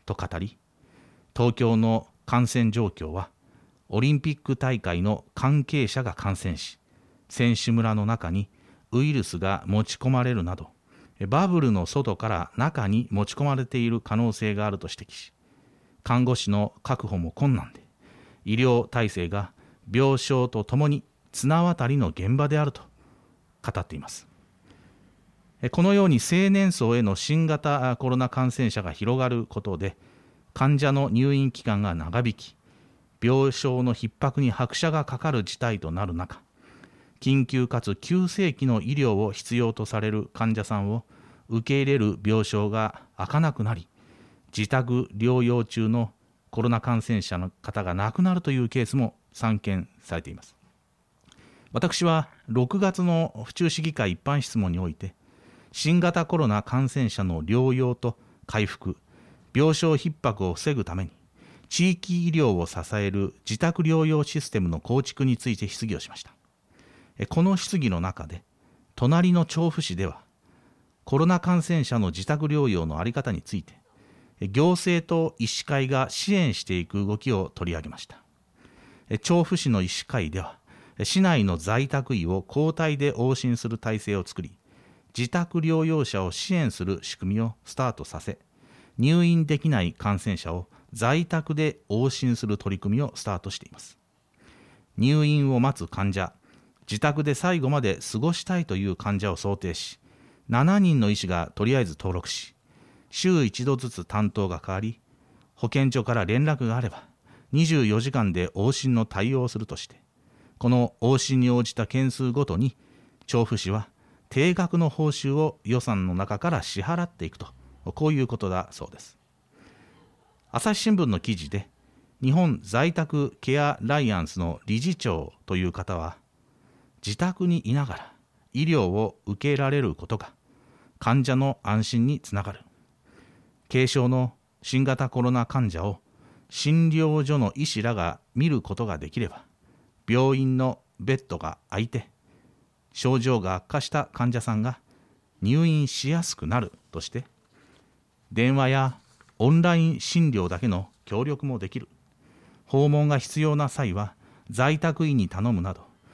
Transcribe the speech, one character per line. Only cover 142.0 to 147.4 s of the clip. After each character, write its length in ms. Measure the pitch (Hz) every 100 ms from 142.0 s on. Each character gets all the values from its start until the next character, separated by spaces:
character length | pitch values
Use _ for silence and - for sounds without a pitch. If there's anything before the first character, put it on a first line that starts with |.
| - _ _ _ _ _ _ _ _
症 260 | - 127 131
状 220 | 123 120
が 140 | 92 92
悪 120 | -
化 140 | 143
し 80 | -
た 200 | 151 -
患 180 | - 123
者 100 | 120
さ 140 | - 107
ん 60 |
が 180 | 117 123 _ _ _ _ _ -
入 240 | 98 147 165
院 220 | 156 139
し 220 | - 135
や 140 | 170
す 120 | 170 -
く 120 | 80
な 120 | 120
る 120 | 107 - _
と 100 | 80
し 80 | -
て、 160 | 120 - _